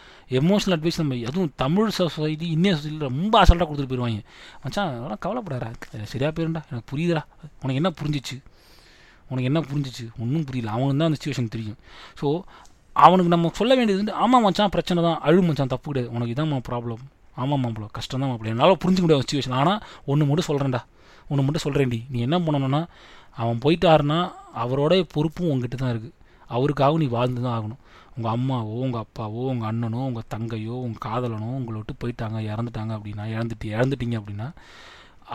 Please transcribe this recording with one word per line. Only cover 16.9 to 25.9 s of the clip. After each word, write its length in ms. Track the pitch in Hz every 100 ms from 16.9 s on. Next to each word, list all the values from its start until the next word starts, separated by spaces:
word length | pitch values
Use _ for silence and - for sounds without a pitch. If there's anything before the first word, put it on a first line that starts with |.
| 113 135 _ - -
ஆமா 280 | 131 143
மாப்பிள, 220 | 123 110 104
கஷ்டம் 280 | - - 127
தான் 100 | 135
மாப்பிள, 140 | 120
என்னால 280 | 110 113 156
புரிஞ்சுக்க 280 | 185 170 185
முடியாத 240 | 170 147 123
சிச்சுவேஷன். 200 | 143 123
ஆனா 260 | 127 147 - - - -
ஒண்ணு 200 | 143 143
மட்டும் 220 | 147 170
சொல்றேன்டா, 360 | 143 139 127 - _ - - -
ஒண்ணு 140 | 139
மட்டும் 280 | 135 160 151
சொல்றேன்டி, 320 | 135 131 117 127
நீ 120 | 123
என்ன 180 | 120 175
பண்ணணும்னா, 480 | 160 147 135 143 170 - - - -
அவன் 280 | - 117 117
போயிட்டாருன்னா 760 | 143 170 175 156 143 160 180 - - 117
அவரோட 480 | 120 135 147 190 175
பொறுப்பும் 400 | 147 156 - 175
உங்ககிட்ட 280 | 131 120 131
தான் 140 | 127